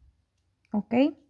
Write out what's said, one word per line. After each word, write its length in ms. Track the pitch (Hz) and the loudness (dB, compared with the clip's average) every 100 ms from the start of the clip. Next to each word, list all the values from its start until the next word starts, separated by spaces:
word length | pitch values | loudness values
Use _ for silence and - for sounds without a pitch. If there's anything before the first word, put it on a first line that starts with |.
| _ _ _ _ _ _ _ | _ _ _ _ _ _ _
¿Ok? 220 | 208 - 247 302 - _ | -6 -2 0 0 -2 _